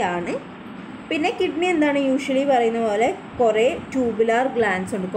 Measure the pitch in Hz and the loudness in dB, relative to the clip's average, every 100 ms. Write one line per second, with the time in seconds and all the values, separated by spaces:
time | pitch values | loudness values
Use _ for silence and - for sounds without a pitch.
0 | 190 175 175 539 - - - - - - | 0 -2 -4 -6 -10 -16 -16 -16 -14 -12
1 | - 311 339 - 359 302 359 330 294 277 | -6 -2 0 0 -2 0 0 2 2 2
2 | 269 262 277 262 285 254 233 233 226 208 | 2 0 0 0 4 4 2 2 0 2
3 | 254 381 - - 233 214 247 339 - 269 | 0 0 -6 0 2 4 2 0 -4 -2
4 | 233 202 226 233 262 240 214 185 185 208 | 0 2 2 2 2 0 0 0 -2 -4
5 | 185 | -4